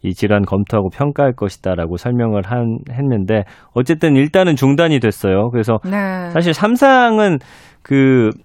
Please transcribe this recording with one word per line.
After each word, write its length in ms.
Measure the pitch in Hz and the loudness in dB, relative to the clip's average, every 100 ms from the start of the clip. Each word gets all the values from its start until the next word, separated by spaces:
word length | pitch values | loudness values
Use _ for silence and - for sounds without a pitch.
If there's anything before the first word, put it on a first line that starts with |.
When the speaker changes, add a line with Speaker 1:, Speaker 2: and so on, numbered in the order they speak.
Speaker 1:
이 120 | 98 | -6
질환 320 | 90 101 104 98 | -4 0 0 0
검토하고 420 | 95 101 110 95 | -2 -2 -2 -2
평가할 460 | - 143 143 139 | -4 -4 0 -2
것이다라고 640 | 123 101 - 95 87 82 87 | -2 -8 -6 -6 -4 -4 -6
설명을 460 | 123 123 117 104 98 | -4 -2 -2 -2 -4
한, 320 | 123 117 113 - | -4 -4 -6 -8
했는데 540 | 123 139 113 95 107 98 - _ | -6 -2 -2 0 -2 -2 -14 _
어쨌든 420 | - 127 160 160 135 | -4 0 0 2 2
일단은 400 | 147 190 180 143 | 2 2 2 2
중단이 460 | 135 143 170 143 | 2 2 2 2
됐어요. 480 | 113 - 101 95 113 | 0 -2 0 0 0
그래서 280 | 120 110 110 | -2 -2 -2
Speaker 2:
네. 460 | 185 196 196 185 175 | -2 -4 -4 -6 -4
Speaker 1:
사실 220 | 165 175 | -2 -2
삼상은 840 | 156 208 240 277 262 240 220 208 147 - - - _ | 0 0 2 4 4 4 2 0 0 -6 -20 -20 _
그 480 | - 139 135 131 110 104 | -2 2 4 4 2 -2